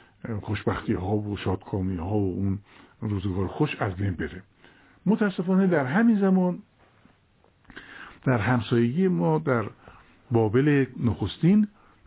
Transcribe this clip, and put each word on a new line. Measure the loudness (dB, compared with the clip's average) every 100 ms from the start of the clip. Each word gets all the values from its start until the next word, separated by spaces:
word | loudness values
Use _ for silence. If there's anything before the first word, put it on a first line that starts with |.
| -20 _ -10 -8
خوشبختی‌ها | -6 -4 -2 -2 -2 -2 -2 -2
و | -2 -6
شادکامی‌ها | -4 -4 -4 -4 -2 -4 -2 -2
و | -2 -2
اون | -2 -2 -8 -20 -20 -8
روزگار | -4 -2 -2 -2 -4
خوش | -2 -4 -2
از | -6 -4
بین | -4
بره. | -4 -8 -10 -20 _ -20 _ _ _ -2
متاسفانه | 0 0 -2 0 2 4
در | 2 2
همین | 2 4 4
زمان | 4 4 2 -2 -10 _ _ _ _ _ _ _ _ _ _ -20 -20 -20 -20 -6
در | 0 2
همسایگی | 2 0 2 2 2 2 2
ما | 2 0 0
در | 0 -2 -2 -10 -20 -20 _ _ -2
بابل | 0 2 4 4 4 0 -2
نخستین | -2 -2 -4 0 4 4 2 _ _ _